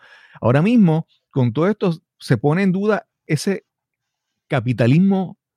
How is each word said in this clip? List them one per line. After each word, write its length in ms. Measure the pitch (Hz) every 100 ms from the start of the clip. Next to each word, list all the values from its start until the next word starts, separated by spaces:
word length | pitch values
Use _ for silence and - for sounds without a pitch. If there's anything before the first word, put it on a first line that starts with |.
| _ - _ -
ahora 220 | 110 135
mismo, 460 | 190 247 180 156 - _ _
con 220 | 139 123
todo 140 | 117 180
esto, 260 | 214 196 160 _ _
se 180 | - 123
pone 260 | 147 165
en 80 | 196
duda 380 | 185 208 202 - _ -
ese 380 | 156 - 190 - _ _ _ _ _ _ _ _
capitalismo. 880 | 143 113 110 120 147 196 190 180 - _